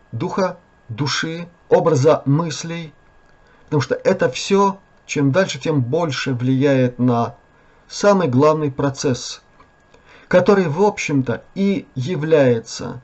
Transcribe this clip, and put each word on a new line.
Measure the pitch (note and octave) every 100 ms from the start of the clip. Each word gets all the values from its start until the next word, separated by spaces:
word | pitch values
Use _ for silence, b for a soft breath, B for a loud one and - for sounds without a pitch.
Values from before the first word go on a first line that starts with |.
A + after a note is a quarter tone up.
| -
духа, | A#2 F3 G3 F#3 F3 _ _ -
души, | G#2+ C#3+ - E3 E3 E3+ _ -
образа | E3+ E3 D3 C3+ A#2+ C3+
мыслей, | D3 E3+ C3+ E3 E3+ D#3+ - _ _ _ b b b b
потому | D3+
что | - -
это | - F#3+ E3+
всё, | - - G3 G3 F#3+ _ _ -
чем | D3+ C#3
дальше, | C#3 F#3+ C#3
тем | E3 D3
больше | A#2 D#3+ E3+ C3 -
влияет | B2 B2+ C3 C#3 C3+ B2+ B2
на | B2 A#2 A#2 - _ b b b b
самый | - G3+ F#3+ D#3+
главный | B2 D3+ D#3 D3
процесс, | C3 C#3+ C3 D3 - - - _ _ - _ _ B B B B
который, | F3+ F3 G3 E3+
в | D3+
общем-то, | G#3 G3+ - C#3+ C3 A2+ -
и | - G3 G3 -
является | - B2+ E3 D#3 D#3 C3 A#2 - - F2+ B2